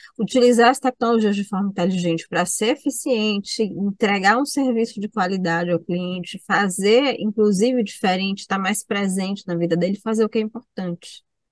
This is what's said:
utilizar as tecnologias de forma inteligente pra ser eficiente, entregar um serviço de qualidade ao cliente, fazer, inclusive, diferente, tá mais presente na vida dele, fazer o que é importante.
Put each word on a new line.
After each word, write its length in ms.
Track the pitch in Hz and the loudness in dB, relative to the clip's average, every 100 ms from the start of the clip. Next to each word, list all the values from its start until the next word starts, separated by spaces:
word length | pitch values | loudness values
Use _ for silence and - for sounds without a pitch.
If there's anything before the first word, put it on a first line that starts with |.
| - - | -20 -6
utilizar 500 | 185 254 247 240 240 | -2 4 6 8 6
as 100 | - | 4
tecnologias 560 | 254 - 233 233 214 202 | -2 -2 0 2 2 0
de 120 | 202 | -2
forma 220 | 190 202 | -2 -2
inteligente 580 | 190 180 185 175 165 - | -2 -2 0 0 -2 -2
pra 160 | 175 175 | -2 -2
ser 280 | - 220 | 0 0
eficiente, 920 | 294 294 - 294 233 214 202 196 - | 0 -2 -4 -2 0 0 -2 -6 -4
entregar 720 | 208 185 202 196 208 196 190 240 | -4 -2 -4 0 0 2 2 2
um 80 | 277 | 0
serviço 540 | 285 262 226 226 220 | 0 0 0 -2 -4
de 80 | 208 | -8
qualidade 640 | 214 180 190 175 165 175 | -2 -2 0 0 0 0
ao 80 | 170 | -2
cliente, 640 | 170 175 180 180 170 196 - | -2 -4 -4 -6 -8 -14 -2
fazer, 720 | 196 202 180 196 233 277 - | 0 0 0 2 4 4 0
inclusive, 600 | 214 208 208 185 240 254 | -4 2 2 4 2 2
diferente, 600 | 202 - 190 185 196 196 - | -2 -2 -2 0 -2 -6 -6
tá 140 | 196 | -4
mais 240 | 190 208 | -2 -2
presente 600 | - 202 196 190 190 202 - | -2 -4 -2 -2 -4 -6 -6
na 80 | 170 | -2
vida 200 | 170 170 | 0 0
dele, 240 | 175 208 | 0 -2
fazer 220 | 220 220 214 | -2 0 0
o 40 | |
que 80 | 226 | 0
é 40 | |
importante. 840 | 214 233 - - 185 170 - - _ _ _ | -4 -6 -14 -10 -8 -8 -12 -20 _ _ _